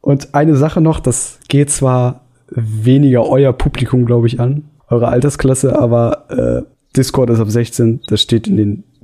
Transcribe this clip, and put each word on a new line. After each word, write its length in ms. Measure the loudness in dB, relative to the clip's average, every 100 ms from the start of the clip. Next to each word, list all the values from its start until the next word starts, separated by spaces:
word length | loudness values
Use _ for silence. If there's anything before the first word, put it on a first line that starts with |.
Und 320 | 0 -2 -2
eine 220 | 0 2 2
Sache 240 | 2 2
noch, 180 | 0 0
das 380 | -2 -4 -8 -14 _
geht 220 | 0 0
zwar 520 | 0 0 0 -2 -4 _ _ _
weniger 800 | -8 -6 -2 2 4 4 2 2
euer 240 | 2 2
Publikum, 520 | 2 -2 -2 -2 0 2
glaub 200 | 2 0
ich, 140 | 0
an, 240 | -2 -4 -8 _ _
eure 220 | -2 0
Altersklasse, 680 | 0 0 0 -2 0 0 0
aber, 480 | 2 2 0 -2 _ -4 -2 -2 -6
äh, 60 | _ _ -2
Discord 340 | 0 0 0
ist 100 | 0
ab 120 | 0
sechzehn, 500 | -2 -4 0 0 0 -4
das 140 | -4
steht 260 | 0 -2 0
in 100 | 0
den 260 | 0 -4 -12 _